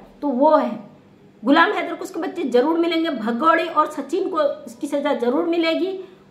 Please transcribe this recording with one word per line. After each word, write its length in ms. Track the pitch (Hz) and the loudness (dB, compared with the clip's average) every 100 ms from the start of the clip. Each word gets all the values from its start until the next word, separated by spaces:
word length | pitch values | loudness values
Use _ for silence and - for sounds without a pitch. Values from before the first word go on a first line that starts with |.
| - - | -16 -8
तो 60 | 285 | -2
वो 280 | 247 302 302 | 2 4 4
है। 220 | 240 - - - - _ - - | 2 -6 -14 -20 -20 _ -20 -4
गुलाम 280 | 214 311 370 | 2 4 4
हैदर 220 | 370 339 | 0 -6
को 80 | 330 | -8
उसके 180 | 370 330 | -10 -8
बच्चे 220 | - 339 | -8 -6
जरूर 360 | 285 240 294 330 | 0 2 2 2
मिलेंगे, 320 | 339 330 330 | 0 0 -2
भगौड़े 540 | 254 214 233 320 330 | -2 -4 0 4 2
और 220 | 349 294 302 | 2 0 0
सचिन 420 | - - 370 339 | -2 -6 -4 -2
को 360 | 320 285 - | 0 -2 -2
इसकी 220 | - - 285 | -12 -12 -6
सजा 280 | 285 285 | -2 -2
जरूर 300 | 240 240 294 | 0 0 0
मिलेगी, 560 | 339 339 330 320 370 381 - - _ | 0 0 0 0 -2 -6 -12 -20 _